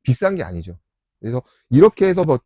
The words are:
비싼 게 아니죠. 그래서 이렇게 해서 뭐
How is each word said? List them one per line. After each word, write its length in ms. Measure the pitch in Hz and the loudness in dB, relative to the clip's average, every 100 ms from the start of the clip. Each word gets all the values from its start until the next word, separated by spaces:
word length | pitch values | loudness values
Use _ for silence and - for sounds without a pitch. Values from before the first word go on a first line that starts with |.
비싼 320 | - 123 196 190 | -4 -2 -2 -4
게 60 | |
아니죠. 360 | 98 87 90 87 _ _ _ _ | -8 -10 -14 -18 _ _ _ _
그래서 220 | 110 123 - _ - | -8 -8 -10 _ 0
이렇게 360 | 123 208 - 190 | 4 4 4 -2
해서 160 | 185 | 0
뭐 140 | 165 127 | -2 -2